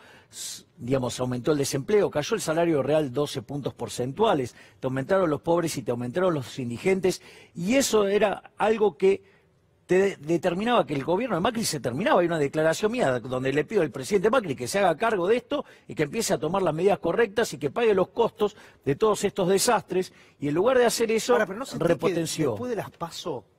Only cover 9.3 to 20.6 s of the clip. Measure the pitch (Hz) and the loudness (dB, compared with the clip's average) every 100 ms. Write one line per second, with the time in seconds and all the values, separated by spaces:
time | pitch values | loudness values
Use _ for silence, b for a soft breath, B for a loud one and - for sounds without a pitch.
9.3 | b b _ _ _ - 180 196 147 143 | b b _ _ _ 0 2 2 0 -2
10.3 | 170 185 175 226 233 135 143 131 185 254 | 0 0 -2 2 2 2 -2 0 0 0
11.3 | 175 208 233 196 151 120 120 247 247 175 | 0 0 -2 -4 -4 -4 -2 2 2 2
12.3 | 165 143 156 156 160 214 247 160 127 123 | 2 0 2 0 2 -2 0 0 0 -2
13.3 | 127 131 139 143 214 156 135 127 202 202 | -4 -2 0 0 0 0 -4 -2 0 2
14.3 | 262 190 127 123 196 190 151 226 214 175 | 0 -2 -6 -2 2 2 2 0 0 2
15.3 | 240 - 294 - B B 131 147 202 208 | 0 0 -6 -6 B B -4 -4 -2 -2
16.3 | 170 156 196 180 156 190 185 165 165 220 | -2 -2 0 0 2 2 2 0 0 0
17.3 | 240 220 131 139 - 233 190 175 - 226 | 0 -4 -2 -4 0 2 2 0 0 -2
18.3 | - 208 - B B - 139 220 202 202 | 0 -4 -4 B B -4 0 2 2 -2
19.3 | - 180 196 240 214 - 180 185 B B | 0 2 2 2 0 0 -4 -4 B B
20.3 | B 143 151 | B -4 0